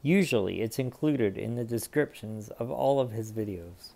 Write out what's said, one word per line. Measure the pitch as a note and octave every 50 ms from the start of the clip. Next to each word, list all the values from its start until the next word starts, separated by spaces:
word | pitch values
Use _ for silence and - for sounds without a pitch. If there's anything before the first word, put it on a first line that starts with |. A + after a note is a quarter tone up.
Usually | - C#3 F3 G3+ F#3 - - A2+ G2 F#2 F#2 F2+
it's | G#2+ A2+ - -
included | C3+ B2+ - - - D3+ D3+ C3 A#2 G2+ F#2+ -
in | - A2 A#2
the | A#2+ A#2+
descriptions | A2+ A#2 A2+ A2 - - D3 D3 D3+ - - - G#2+ A2 G#2+ G2+ -
of | - - A#2 A#2+
all | C3+ - C3+ C3+ C#3 C#3
of | C3 A#2+
his | A2 A2+ A2 A2
videos. | G#2+ A2+ G#2+ G#2 G2 F2 E2+ E2+ F2 F#2 - - -